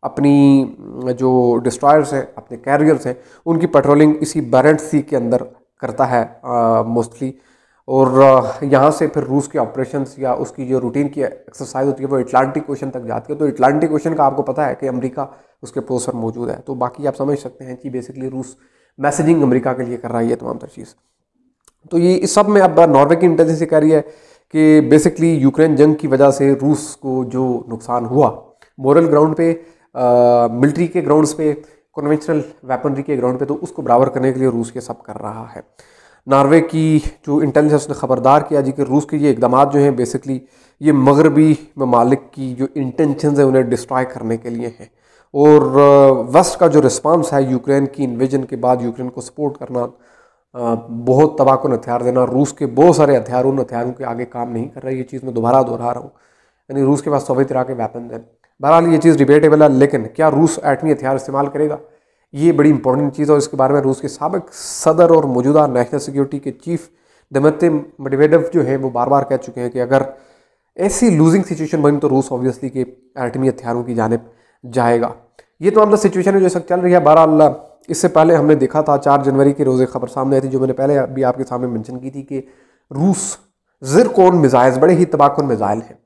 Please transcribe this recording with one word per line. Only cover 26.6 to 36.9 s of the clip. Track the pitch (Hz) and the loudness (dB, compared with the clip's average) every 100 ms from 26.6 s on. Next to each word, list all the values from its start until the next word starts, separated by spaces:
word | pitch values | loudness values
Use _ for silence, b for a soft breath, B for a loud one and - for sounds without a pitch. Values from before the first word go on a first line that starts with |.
| 139 151 - | 0 -2 -4
को | - 135 131 | -12 -6 -6
जो | 123 127 131 120 117 | -6 -4 -4 -4 -8
नुकसान | 113 - 120 117 | -14 -6 -6 -2
हुआ | 131 127 98 - b b - | 0 0 -2 -20 b b -6
मोरल | 131 156 165 | 2 2 4
ग्राउंड | 147 156 | 2 2
पे, | 156 165 165 B B B 131 | 0 -2 -2 B B B -4
अ, | 123 123 120 120 117 | 2 4 4 4 2
मिलिट्री | 117 139 156 170 | 0 0 0 -4
के | 180 | -2
ग्राउंड्स | 143 151 151 | 0 2 2
पे, | - 156 147 b b b - | -2 -4 -4 b b b -10
कन्वेंशनल | 147 151 151 156 143 - | -4 -4 -2 -4 -6 -16
वेपनरी | 131 127 147 135 | -8 -6 -4 -6
के | 139 135 | -6 -4
ग्राउंड | 123 127 | -4 -4
पे, | |
तो | 139 | -6
उसको | 147 - - | -6 -8 -10
बराबर | 135 120 131 | 0 2 2
करने | 131 131 | 0 -4
के | 131 | 0
लिए | 131 | -2
रूस | 117 117 127 | -2 -6 -10
ये | |
सब | 120 117 | -14 -16
कर | - | -16
रहा | 107 107 110 113 | -14 -14 -14 -16
है। | - - _ b b b b - | -20 -20 _ b b b b 0
नॉर्वे | 135 139 165 | 2 6 4
की | 165 160 160 | 2 -2 0